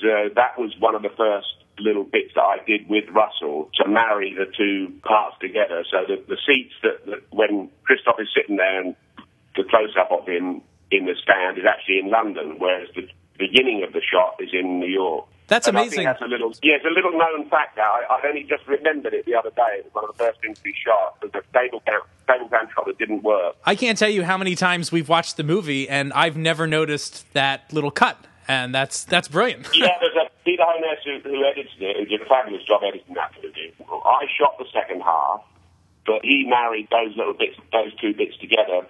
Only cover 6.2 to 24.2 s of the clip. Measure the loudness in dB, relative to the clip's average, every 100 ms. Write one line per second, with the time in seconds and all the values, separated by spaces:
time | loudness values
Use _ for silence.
6.2 | -4 -4 2 2 0 -2 -2 -2 -8 -12
7.2 | -4 0 2 0 -4 _ 0 2 4 0
8.2 | 0 -2 0 2 2 0 -4 -8 _ -20
9.2 | -20 _ _ -6 2 2 4 2 2 0
10.2 | 0 -2 -2 -6 -12 _ _ 0 0 -2
11.2 | 2 2 2 0 0 0 0 -2 2 0
12.2 | 0 -6 -10 -4 -2 -2 -4 -12 -14 -20
13.2 | _ -8 0 2 2 -2 -4 -4 0 2
14.2 | 2 -2 -6 -4 -2 -2 -2 -2 -2 -4
15.2 | -8 _ 0 2 4 2 0 0 -2 -2
16.2 | -4 -4 -4 0 2 2 2 0 0 2
17.2 | 0 0 0 0 0 0 0 0 0 0
18.2 | 0 -4 -4 -6 -2 -2 0 -2 -4 -4
19.2 | -2 -2 -2 0 0 -2 -8 -8 -8 -2
20.2 | -2 -2 -10 -10 -10 -6 0 2 0 -6
21.2 | -10 -10 -2 0 0 -4 -2 -4 -4 _
22.2 | 0 0 0 -2 -2 -4 -6 -6 -6 -2
23.2 | 0 2 0 -2 -2 0 0 2 2 2